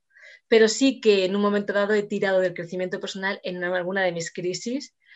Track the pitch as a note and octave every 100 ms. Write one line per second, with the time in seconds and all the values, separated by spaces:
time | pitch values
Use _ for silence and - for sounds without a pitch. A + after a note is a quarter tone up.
0 | _ _ - - - A3+ A3 - C4+ -
1 | A3 G3 F#3 G3+ G3+ G3+ G3+ G3+ G3+ G#3+
2 | G#3 G3+ G3 F#3+ F#3 E3+ E3 F3+ F#3 F#3
3 | F#3+ G3 F#3+ G3+ F#3+ F3+ F3+ F3+ F3 G3
4 | F#3 E3+ E3 - F3 F3+ A#3 C4+ - _
5 | _